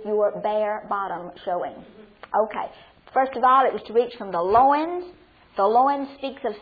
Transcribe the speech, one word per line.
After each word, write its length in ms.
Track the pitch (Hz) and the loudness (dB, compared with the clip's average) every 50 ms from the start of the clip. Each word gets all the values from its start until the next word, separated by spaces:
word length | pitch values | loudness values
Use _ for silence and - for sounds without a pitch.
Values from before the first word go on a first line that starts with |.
| - | -4
your 340 | 208 208 208 208 202 208 175 | -2 0 0 0 0 0 -2
bare 460 | - 214 214 214 214 208 214 208 - - | -4 -2 -2 -2 -2 -2 -4 -6 -6 -6
bottom 420 | 202 196 196 185 175 170 175 - - - - | -6 -6 -6 -6 -8 -10 -10 -12 -16 -12 -8
showing." 400 | 196 175 175 156 139 - - - - - - - - _ _ - - - 208 220 214 | -6 -4 -4 -6 -8 -10 -14 -20 -20 -20 -20 -20 -20 _ _ -10 -4 0 0 0 0
Okay. 240 | - - - - - - - _ _ _ _ - | -4 -8 -10 -12 -14 -18 -20 _ _ _ _ -4
First 200 | - 262 262 269 - | -2 0 0 0 0
of 60 | 233 | 2
all, 240 | 254 254 262 269 262 | 4 4 6 6 4
it 60 | 214 | 2
was 100 | - 208 - - | 0 -4 -6 -2
to 40 | |
reach 220 | 214 233 247 240 - | 0 0 0 0 -2
from 140 | - 202 196 | -12 -10 -6
the 100 | 180 170 | -4 -2
loins. 640 | 175 190 214 240 269 277 285 302 320 339 349 359 359 - - _ _ _ _ _ _ _ - | 0 4 4 6 6 6 4 2 0 -4 -6 -8 -10 -12 -16 _ _ _ _ _ _ _ -2
The 100 | 208 196 | 0 2
loins 400 | 214 226 247 262 277 285 277 269 269 - - | 4 4 4 4 4 2 -2 -4 -8 -10 -10
speaks 260 | 277 269 262 - 269 | -10 -10 -8 -6 -6
of 100 | 220 208 - | -6 -6 -8